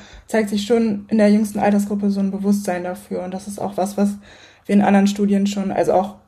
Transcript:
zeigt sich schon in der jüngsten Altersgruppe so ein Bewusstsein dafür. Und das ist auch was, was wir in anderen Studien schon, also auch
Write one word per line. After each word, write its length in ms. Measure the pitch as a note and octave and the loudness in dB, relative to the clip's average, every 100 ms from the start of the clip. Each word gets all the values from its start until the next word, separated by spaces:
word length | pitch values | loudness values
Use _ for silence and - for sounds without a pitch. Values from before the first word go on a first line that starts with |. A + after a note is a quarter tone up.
| - - - | -16 -20 -4
zeigt 220 | A3 G#3 | -2 -2
sich 160 | G#3 | -4
schon 400 | G3+ A#3 A3+ G3+ - | 0 0 0 -4 -2
in 100 | A3 | 2
der 120 | G#3 | 4
jüngsten 280 | G#3 G#3 G#3 | 4 2 -2
Altersgruppe 500 | G#3 G3+ G3+ G3+ G3+ | 0 2 0 -2 -2
so 120 | G3 | 0
ein 100 | G3 | -2
Bewusstsein 540 | G3 G3 G3+ G3 F3+ | -2 0 0 0 -4
dafür. 380 | F3+ F#3 - F3+ | -6 -10 -8 -8
Und 100 | F3+ | -6
das 120 | F#3 G#3 | -10 -10
ist 140 | G3+ | -8
auch 160 | G3 - | -6 -4
was, 220 | F#3+ G3+ | -2 0
was 140 | G3+ G3+ - - - _ | 0 -2 -12 -20 -20 _
wir 100 | - | 0
in 60 | G3+ | 2
anderen 260 | G3+ G3+ G3+ | 4 4 2
Studien 400 | G#3 G3+ G3 G3+ | 2 0 2 0
schon, 240 | G3+ F#3+ | -2 -4
also 220 | - F3 | 0 2
auch 220 | F3+ G3 - | 2 0 -8